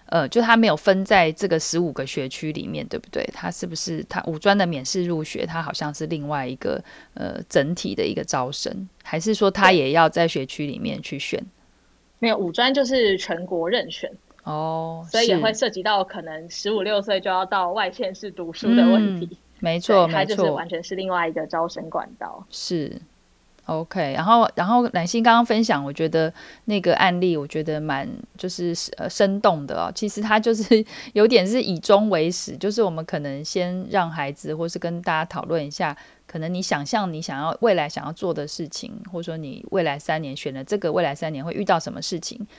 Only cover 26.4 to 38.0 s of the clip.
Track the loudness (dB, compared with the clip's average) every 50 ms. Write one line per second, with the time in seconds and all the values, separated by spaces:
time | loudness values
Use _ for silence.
26.4 | -16 -20 -20 -12 -4 -2 -2 0 2 4 4 4 4 4 2 2 2 2 2 0
27.4 | -2 -4 -4 -4 -4 -2 -4 -4 -2 -4 -4 -4 -4 -6 -8 -12 -14 -16 -14 -8
28.4 | -8 -8 -6 -4 -2 -2 -2 -4 -6 -8 -8 -8 -8 -4 0 2 2 2 2 2
29.4 | 2 2 2 2 -2 -6 -4 -4 -4 -4 -4 -6 -6 -6 -6 -4 0 2 2 2
30.4 | 4 2 0 2 4 4 4 4 4 2 -8 -16 -12 -2 2 4 6 6 6 6
31.4 | 4 4 2 0 0 0 -2 -2 4 6 6 6 6 6 2 2 2 2 0 -4
32.4 | -6 -10 -8 -4 -4 -2 0 2 0 0 0 -4 -8 -6 -6 -6 -4 -6 -6 -8
33.4 | -8 -4 -2 -2 -2 -2 -4 -6 -6 -2 0 0 0 0 -2 -6 -6 -6 -6 -8
34.4 | -8 -6 -4 -4 -4 -4 -6 -6 -6 -6 -6 -4 -2 -2 -2 -2 -2 -4 -6 -8
35.4 | -6 -2 -2 -2 -4 -4 -6 -4 -4 -4 -4 -8 -14 -20 -20 _ _ -12 -10 -8
36.4 | -6 -4 -4 -4 -2 -2 -2 -2 -2 -2 -2 -2 -2 -2 -4 -6 -8 -8 -6 -4
37.4 | -2 -4 -2 2 4 4 4 4 2 -2 -4 -8